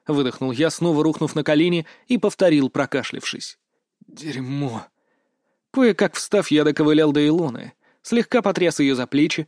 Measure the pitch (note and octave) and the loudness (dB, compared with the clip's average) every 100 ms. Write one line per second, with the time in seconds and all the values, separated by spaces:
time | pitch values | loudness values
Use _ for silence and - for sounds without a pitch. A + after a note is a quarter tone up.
0 | - D3 B2+ - C3 B2 D#3+ - E3+ D3+ | -4 -2 -2 -4 -6 -2 -2 0 0 0
1 | D#3 D3+ D#3 D#3 D3 D3+ F3 F3 D#3 - | 0 -2 -4 -4 0 2 2 0 -4 -12
2 | - A#3+ G#3 - F#3 D3+ C3 - C3+ C3+ | -4 -2 -2 2 2 4 2 -2 -4 -4
3 | A#2+ - - - - - _ _ _ _ | -6 -8 -10 -10 -12 -18 _ _ _ _
4 | _ - D3+ C3 B2+ C#3 C#3 A2 - _ | _ -16 -12 -8 -8 -6 -6 -8 -12 _
5 | _ _ _ _ _ _ _ - B3 F#3 | _ _ _ _ _ _ _ 2 2 4
6 | G3 - - G#3 F3 D3 D3+ D3 D3+ D3+ | 0 -2 -2 0 2 2 2 2 4 4
7 | D#3 C#3+ D3 E3 D#3+ A#2 - - _ _ | 4 4 2 2 -2 -6 -14 -20 _ _
8 | - A#3 - B3 G3+ F3 F3 - C#3 B2+ | -4 -2 0 0 0 0 0 2 0 0
9 | B2 C#3 D#3 - | -2 0 0 -2